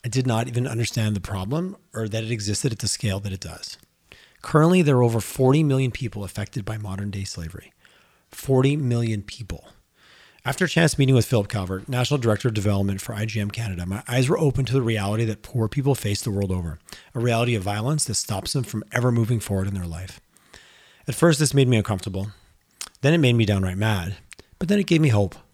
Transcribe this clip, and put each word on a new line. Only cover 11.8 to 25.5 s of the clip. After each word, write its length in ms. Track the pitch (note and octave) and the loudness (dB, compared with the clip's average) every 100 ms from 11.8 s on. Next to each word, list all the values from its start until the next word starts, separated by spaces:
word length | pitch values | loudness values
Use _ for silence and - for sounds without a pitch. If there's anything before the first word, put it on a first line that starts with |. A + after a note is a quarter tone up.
| G#2+ | -4
National 280 | B2 B2 D3 | -2 0 0
Director 300 | A#2 G#2 B2 | 2 2 0
of 60 | |
Development 480 | G#2+ G2+ G2 G2 G2 | 0 2 2 0 -2
for 120 | - | -6
I 120 | G#2 A2 | -6 -4
G 160 | A2 | -4
M 100 | G#2 | -4
Canada, 340 | A2+ A2 F2 F2+ | -4 -6 -6 -4
my 160 | G2+ - | -6 -2
eyes 220 | B2 C3 | 0 2
were 100 | - | 2
open 240 | D3+ C3+ | 2 0
to 80 | B2+ | 0
the 100 | C3+ | 0
reality 440 | A#2 A2 G2+ A2 A2+ | 0 0 0 0 -2
that 160 | A2 | -4
poor 260 | - A#2+ A2+ | -6 -2 -2
people 260 | - C3+ | 0 0
face 280 | C3 G#2 G2+ | 0 0 -2
the 100 | - | -2
world 220 | G2 G2 | -2 0
over, 260 | F#2 E2+ D2+ _ - - | -2 -4 -8 _ -20 -12
a 60 | A#2+ | -2
reality 340 | A#2+ A2+ B2 | 0 2 2
of 100 | A2+ | 0
violence 420 | F#2+ G#2 A#2 D#3 - | -2 -2 -2 -2 -2
that 100 | G#2+ | -4
stops 380 | - G2 - | -4 -6 -4
them 100 | C#3 | -4
from 220 | B2 G#2+ - | -4 -6 -2
ever 180 | - B2 | 0 2
moving 300 | A#2 A2 A#2 | 2 2 0
forward 260 | - G2 F#2+ | 0 -2 -2
in 60 | |
their 120 | G2 F2 | -4 -6
life. 360 | E2 F#2+ - _ _ _ - - - _ _ - | -10 -12 -16 _ _ _ -20 -20 -20 _ _ -10
At 100 | B2 | 2
first, 240 | E3+ D3+ | 4 6
this 140 | D3 | 4
made 140 | C#3 B2+ | 4 4
me 80 | A#2 | 4
uncomfortable. 520 | G2+ G2 - F#2+ G2+ - _ _ _ _ - _ | 2 -4 -4 -6 -8 -12 _ _ _ _ -16 _
Then 120 | C3+ | 2
it 40 | E3+ | 4
made 160 | C3 A#2 | 4 4
me 80 | |
downright 340 | G#2 G2 F#2 F#2 | 4 2 0 0
mad. 380 | A2 G2+ E2+ G2 - - - _ | 0 0 -4 -10 -16 -20 -20 _
But 120 | E3+ | 0
then 100 | G#3 | 0
it 80 | F#3+ | 2
gave 140 | E3 | 4
me 80 | D3+ | 4
hope. 260 | G#2+ F#2+ - _ | 4 2 -4 _